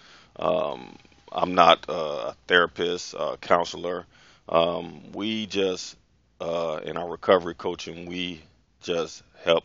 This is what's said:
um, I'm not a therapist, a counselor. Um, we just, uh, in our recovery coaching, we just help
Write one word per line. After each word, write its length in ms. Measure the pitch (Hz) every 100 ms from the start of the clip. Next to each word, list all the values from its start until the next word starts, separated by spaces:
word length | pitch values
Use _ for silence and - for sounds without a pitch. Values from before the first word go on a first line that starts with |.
| - - _ -
um, 600 | 82 85 73 64 57 50 - _ -
I'm 240 | - 87 90
not 300 | 85 80 -
a 460 | 85 76 71 58 73 -
therapist, 680 | 90 87 - 87 87 - -
a 200 | 76 65
counselor. 680 | - 90 85 85 87 90 87 _ - _ -
Um, 640 | 82 85 87 85 80 -
we 340 | 87 104 110 104
just, 480 | 95 95 90 - - _ _ _ -
uh, 400 | 82 85 82 78
in 120 | - 82
our 140 | 85
recovery 460 | 87 - 95 85 85
coaching, 500 | 95 85 - 82 87
we 380 | 90 90 80 78 _ _ _
just 400 | - 85 78 - _ -
help 200 | 90 82